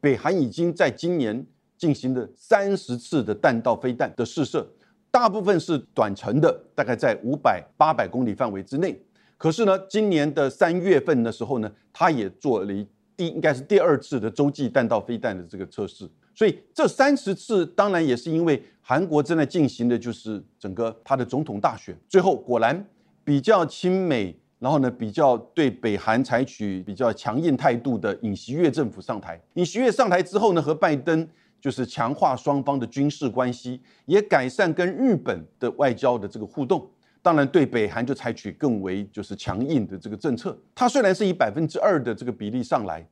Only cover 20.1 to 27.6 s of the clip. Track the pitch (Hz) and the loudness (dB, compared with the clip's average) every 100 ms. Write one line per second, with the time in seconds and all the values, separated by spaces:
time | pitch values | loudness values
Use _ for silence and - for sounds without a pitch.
20.1 | 113 110 104 - _ 101 92 113 - - | -10 -10 -12 -12 _ -12 -4 -4 -6 -4
21.1 | 135 123 - 151 104 107 113 - 82 _ | -2 0 -4 -4 -2 -2 -4 -14 -18 _
22.1 | 190 180 147 - 120 113 165 202 _ _ | 4 4 0 0 2 2 0 -8 _ _
23.1 | _ - 143 135 208 165 - 180 190 180 | _ 0 0 4 4 4 -2 0 0 0
24.1 | 127 95 80 _ _ 127 151 131 120 113 | 0 -2 -8 _ _ 0 2 0 -2 -6
25.1 | 104 143 120 113 - 143 101 113 98 - | 2 4 4 -2 0 0 0 -2 -2 0
26.1 | 113 131 117 131 - 107 92 92 98 123 | 0 2 0 -2 -6 -6 -6 -8 -2 -2
27.1 | - - 117 165 131 | 0 -4 -2 0 2